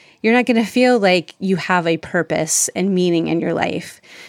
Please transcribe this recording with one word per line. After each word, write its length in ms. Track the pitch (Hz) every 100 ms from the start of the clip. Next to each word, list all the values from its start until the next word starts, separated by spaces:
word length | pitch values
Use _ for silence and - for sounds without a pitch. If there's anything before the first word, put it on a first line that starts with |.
| - _
You're 120 | 220
not 120 | 247 247
gonna 200 | 226 202
feel 340 | 247 247 240
like 340 | 196 180 - -
you 160 | 190 180
have 320 | - 180 170
a 80 | 160
purpose 720 | - 180 160 156 160 - - -
and 180 | 196
meaning 340 | 185 180 165 160
in 120 | 165
your 140 | -
life. 480 | 165 - 165 - - - -